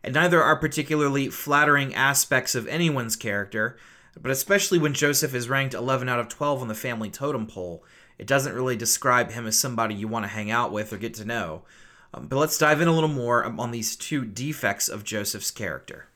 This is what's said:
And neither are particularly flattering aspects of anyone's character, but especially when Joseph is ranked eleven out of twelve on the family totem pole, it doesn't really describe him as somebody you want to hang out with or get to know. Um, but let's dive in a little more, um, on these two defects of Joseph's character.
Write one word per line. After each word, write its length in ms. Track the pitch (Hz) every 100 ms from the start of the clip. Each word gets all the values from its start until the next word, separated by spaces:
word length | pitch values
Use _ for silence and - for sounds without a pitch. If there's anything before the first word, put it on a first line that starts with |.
And 120 | -
neither 280 | 135 175 165
are 140 | 123 147
particularly 720 | 156 - 143 151 143 139 131
flattering 680 | - 143 143 147 143 135
aspects 600 | - 135 139 - 131 -
of 120 | 127 104
anyone's 480 | 160 170 139 117 113
character, 600 | 113 101 98 110 110 - - - - -
but 120 | 131
especially 480 | 135 - 196 196 175
when 160 | 151
Joseph 400 | 139 147 143 147
is 140 | 127 120
ranked 260 | 135 131
eleven 340 | 120 123 131 127
out 100 | 120
of 100 | 117
twelve 340 | - 147 139
on 60 | 120
the 60 |
family 360 | 107 127 117 107
totem 360 | - 143 135 110
pole, 380 | 98 90 85 _ - - -
it 100 | 104
doesn't 280 | 139 135
really 220 | 120 127 120
describe 560 | 113 - 131 123 117
him 140 | 117 113
as 120 | 107
somebody 360 | 135 117 110
you 140 | 104 107
want 160 | 113
to 60 | 98
hang 200 | 107 104
out 220 | 117 120
with 200 | 104 107
or 40 | 104
get 180 | 113
to 100 | 110 107
know. 380 | 117 90 80 - - - - -
Um, 140 | - -
but 100 | 131
let's 180 | 156 -
dive 240 | 151 151
in 80 | 170
a 60 |
little 160 | 160 156
more, 340 | 139 120 120
um, 160 | - 110
on 120 | 120
these 220 | 117 110
two 300 | - - 151
defects 640 | 113 101 139 147 107 101 -
of 160 | 107
Joseph's 460 | 107 107 101 104 -
character. 580 | - 98 67 - - -